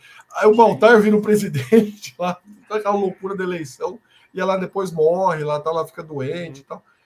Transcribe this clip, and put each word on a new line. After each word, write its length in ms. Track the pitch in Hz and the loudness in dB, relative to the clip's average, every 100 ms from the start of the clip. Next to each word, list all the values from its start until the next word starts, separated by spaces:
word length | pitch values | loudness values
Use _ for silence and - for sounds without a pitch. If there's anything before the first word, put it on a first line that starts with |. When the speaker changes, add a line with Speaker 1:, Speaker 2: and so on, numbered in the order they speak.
| _ - _ 175 | _ -20 _ 2
Speaker 1:
Aí 100 | 202 | 4
o 60 | |
Speaker 2:
Sim. 40 | 226 | 4
Speaker 1:
Baltar 440 | 220 156 220 233 | 2 4 6 6
vira 160 | 214 208 | 6 2
o 40 | |
presidente 920 | 208 208 196 147 123 226 208 208 - | 2 0 0 -6 2 4 4 -6 -18
<laughs> 40 | - | -8
lá, 200 | 175 175 _ - - | -8 -8 _ -20 -8
toda 140 | 214 | -6
aquela 140 | 202 208 | -2 -2
loucura 400 | 196 190 190 196 | -2 -6 -10 -8
da 80 | |
eleição, 540 | 185 175 151 - 165 233 _ _ _ | -8 -8 -10 -10 -12 -12 _ _ _
e 80 | 190 | -6
ela 160 | 185 190 | -4 -4
depois 340 | 180 196 190 | -4 -6 -6
morre 500 | 165 156 180 190 156 | 0 2 2 0 0
lá, 160 | 151 147 | -4 -4
tá, 120 | 156 | -4
ela 160 | 165 156 | -4 -6
fica 160 | - | -10
doente 560 | 156 143 131 170 170 135 | -12 -8 -8 -8 -10 -16
Speaker 2:
Uhum. 40 | |
Speaker 1:
e 20 | |
tal. 200 | - 175 _ _ | -18 -18 _ _